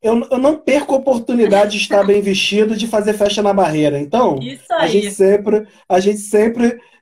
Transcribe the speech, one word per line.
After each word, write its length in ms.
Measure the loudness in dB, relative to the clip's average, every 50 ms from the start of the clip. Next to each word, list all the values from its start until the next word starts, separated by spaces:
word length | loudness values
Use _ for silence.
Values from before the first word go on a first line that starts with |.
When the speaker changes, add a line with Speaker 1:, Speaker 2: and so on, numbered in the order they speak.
| _
Speaker 1:
eu, 240 | 0 -2 -2 -2 -2
eu 80 | -4 0
não 180 | 0 0 0 0
perco 360 | -2 0 0 0 0 0 -2
a 40 | -2
oportunidade 720 | 0 0 -2 -2 -2 -4 0 0 2 2 4 2 2 2 0
de 40 | -6
estar 260 | -6 0 0 0 2
bem 160 | 4 2 0
vestido, 560 | 2 0 -2 -2 -2 -2 0 0 0 0 0
de 100 | -4 -4
fazer 260 | -4 -2 -2 -2 -2 -2
festa 280 | 0 0 -2 0 0 0
na 100 | 0 2
barreira. 460 | 2 2 0 0 0 0 0 0 -2
Então, 400 | -6 -4 -2 0 0 0 0 -2
Speaker 2:
Isso 320 | -6 -10 -12 -16 -10 -6 -2
Speaker 1:
a 80 | -2 -2
Speaker 2:
aí. 80 | 0
Speaker 1:
gente 200 | 0 0 0 -2 0
sempre, 540 | 2 2 4 4 2 2 0 -2 -2 -2 -4 _ _ _ _
a 120 | 0 0
gente 180 | 2 0 -2 -2
sempre 600 | -6 -2 0 2 2 2 0 0 0 0 0 -2 -12 _ _ _